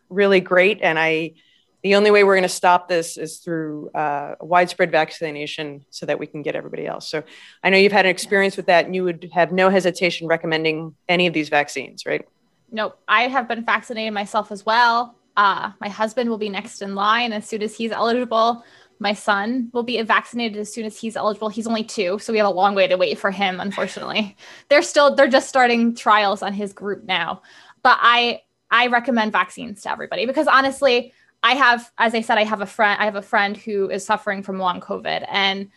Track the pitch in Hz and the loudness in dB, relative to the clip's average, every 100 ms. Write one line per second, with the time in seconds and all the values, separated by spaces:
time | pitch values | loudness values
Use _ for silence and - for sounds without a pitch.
0 | - 185 196 185 - 180 185 185 180 160 | -6 0 4 4 4 4 4 2 0 2
1 | 160 160 160 - _ _ _ _ 190 202 | 0 0 -4 -10 _ _ _ _ 2 4
2 | 208 208 196 190 180 - 185 180 - 170 | 6 6 6 4 2 2 4 4 2 -2
3 | 165 - 156 - 175 165 156 151 - 156 | -2 -8 -12 -10 -8 -6 -6 -10 -8 -4
4 | 151 143 147 - 156 175 180 - 175 160 | -4 -4 -8 -10 2 2 4 0 0 0
5 | 156 - 160 147 147 - 147 143 _ - | -2 -4 -10 -8 -10 -8 -10 -12 _ -10
6 | 147 143 147 151 147 - - - 151 - | -6 -6 -6 -10 -8 -8 -8 -10 -8 -10
7 | - 156 - - - _ 185 190 196 196 | -8 -10 -10 -18 -20 _ 2 4 4 4
8 | 185 175 - 196 196 190 180 175 - 185 | 2 0 0 0 0 0 2 2 2 -2
9 | 180 165 175 175 160 185 190 196 180 - | -4 -6 -4 0 2 4 4 4 0 0
10 | 175 165 165 165 165 160 160 156 160 - | -2 -2 -2 -2 -2 -2 -2 -4 -8 -10
11 | - 175 175 156 147 147 143 135 - - | -2 0 2 0 0 0 -2 -6 -12 -10
12 | - 151 - _ _ _ _ 220 196 - | -6 -6 -8 _ _ _ _ -8 -8 -8
13 | - 254 247 269 233 233 233 214 - 220 | -2 0 0 -2 -4 -6 -4 -4 -4 -8
14 | 220 208 208 220 202 202 214 233 240 233 | -6 -6 -4 -4 -6 -6 0 4 4 2
15 | 240 _ _ 196 202 175 202 - 208 190 | -2 _ _ 0 2 0 -6 -10 -10 -4
16 | 220 247 233 214 214 190 208 - 196 196 | -4 -2 -2 -2 -4 -6 -10 -12 -8 -2
17 | 208 233 240 208 - 220 220 - 226 - | 0 0 0 -6 -6 -6 -6 -6 -6 -2
18 | 233 247 233 226 233 233 - _ _ - | 0 0 0 0 2 0 -8 _ _ -8
19 | 208 208 220 202 214 262 233 240 240 226 | -6 -2 0 0 0 -4 -4 -4 -4 -2
20 | 220 214 - 240 226 208 208 233 214 - | 0 0 0 -6 -6 -6 -10 -8 -10 -8
21 | 226 - 214 202 220 233 226 220 226 226 | -8 -4 -4 -2 -6 -6 -4 -4 -4 -4
22 | 175 214 - 214 202 180 202 196 180 185 | -4 -4 -2 0 0 2 2 2 2 2
23 | 175 226 196 190 190 180 196 185 190 - | 0 0 -4 -2 -4 -4 -6 -6 -6 -6
24 | 135 208 202 - - - - 285 - 294 | -6 -4 -4 -8 -20 -8 2 2 4 4
25 | 285 269 277 262 - 262 240 233 233 233 | 4 6 4 4 2 2 4 4 0 0
26 | 240 214 202 196 196 202 202 - 202 185 | 2 4 2 -2 -4 -6 -8 -8 -10 -8
27 | - 180 170 196 _ - - _ 254 - | -4 -4 -4 -8 _ -20 -20 _ 4 6
28 | 226 240 240 - _ _ - 226 247 240 | 4 4 2 -4 _ _ -2 2 2 2
29 | 247 233 214 196 294 - 160 202 - - | 2 0 2 0 0 -4 -14 -12 -8 -8
30 | 151 170 233 285 285 262 269 269 277 240 | -6 -4 -2 0 4 4 4 2 2 2
31 | 240 _ _ _ 233 269 247 233 - - | -2 _ _ _ 0 4 4 2 -2 -2
32 | 226 233 226 214 214 208 202 - 208 196 | 0 0 0 0 0 -2 -4 0 0 2
33 | 214 202 196 220 202 202 226 202 196 196 | -2 -4 -2 0 0 -4 -6 -4 -4 -4
34 | 208 208 208 196 196 190 180 180 - 190 | -4 -4 -4 -6 -6 -4 -4 -4 -8 -8
35 | 160 160 - 196 196 196 196 | -4 -4 -4 -2 -2 -2 -10